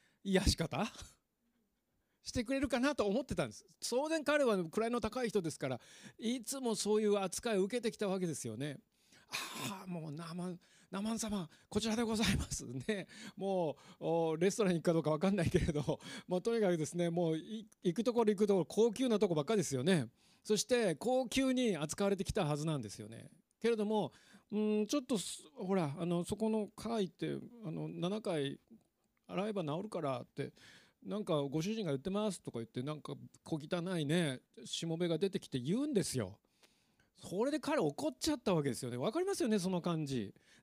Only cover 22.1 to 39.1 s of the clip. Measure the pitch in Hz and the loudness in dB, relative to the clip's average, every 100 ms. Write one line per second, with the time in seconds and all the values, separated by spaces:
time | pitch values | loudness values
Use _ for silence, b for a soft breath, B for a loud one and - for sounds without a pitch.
22.1 | 190 190 - 156 147 160 147 107 - 107 | 2 0 0 0 0 0 -2 -4 -10 -12
23.1 | 113 - - _ _ 226 226 208 214 165 | -14 -18 -20 _ _ 0 2 2 0 0
24.1 | B B B _ 202 214 214 214 294 254 | B B B _ -2 2 2 2 0 0
25.1 | 226 - - - 269 185 190 147 156 170 | -2 -2 -10 -14 -8 0 2 2 -2 0
26.1 | 175 175 208 220 220 202 - 214 226 185 | 0 -2 -2 0 0 -2 -6 -4 -2 -2
27.1 | - 156 139 131 240 202 160 151 165 175 | -2 -4 -4 -8 -10 -8 -6 -6 -4 -4
28.1 | 214 214 165 139 - _ - _ _ _ | -2 -2 0 -2 -4 _ -20 _ _ _
29.1 | _ - 180 208 202 156 160 214 185 147 | _ -8 -4 -2 -2 -2 -4 -4 -4 -2
30.1 | 123 123 - 135 B B B B _ 196 | -2 -6 -8 -8 B B B B _ -8
31.1 | 202 190 156 143 160 175 226 180 139 185 | -6 0 0 0 -2 -2 -2 -2 -2 -2
32.1 | 196 214 175 - 117 117 123 135 151 - | -2 -2 -4 -8 -8 -6 -6 -6 -6 -10
33.1 | 131 123 - - 160 151 180 170 180 143 | -12 -14 -20 -6 -6 -2 -4 0 0 2
34.1 | 170 160 127 - - - - 165 165 175 | 4 2 -2 -10 -18 -10 -6 -4 0 0
35.1 | 160 196 180 - 131 123 220 302 226 151 | 2 0 -2 -4 -4 0 0 0 0 0
36.1 | 127 95 104 _ b b b b b b | -2 -4 -8 _ b b b b b b
37.1 | _ 143 175 254 294 285 302 156 147 302 | _ -8 -2 -2 -2 0 2 2 0 -4
38.1 | 254 - 294 - 170 139 113 127 123 160 | -2 -2 0 2 2 2 -2 -6 -4 -2